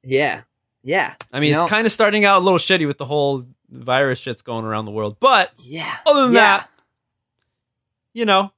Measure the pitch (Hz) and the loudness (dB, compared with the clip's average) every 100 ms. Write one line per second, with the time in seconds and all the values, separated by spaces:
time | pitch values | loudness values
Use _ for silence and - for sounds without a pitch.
0 | 131 135 147 87 _ _ _ _ 127 185 | -2 -2 0 -4 _ _ _ _ -4 -2
1 | 143 - - 131 151 147 170 214 226 - | -2 -8 -12 -4 0 0 0 0 0 2
2 | 214 208 202 196 185 175 - 185 151 139 | 0 2 4 4 4 0 2 0 0 -6
3 | 135 147 143 139 123 _ _ 131 123 127 | -4 -2 -2 -2 -8 _ _ -14 -2 0
4 | 139 123 - 117 - 113 110 107 107 107 | 0 -2 -8 -12 -10 -8 -6 -6 -6 -6
5 | 107 107 262 233 180 _ 127 160 156 - | -8 -2 2 2 0 _ -16 -12 -10 -4
6 | 320 285 262 233 214 196 - _ _ _ | 2 2 4 4 4 2 -4 _ _ _
7 | _ _ _ _ _ _ _ _ _ _ | _ _ _ _ _ _ _ _ _ _
8 | _ 226 226 190 196 | _ -4 2 2 0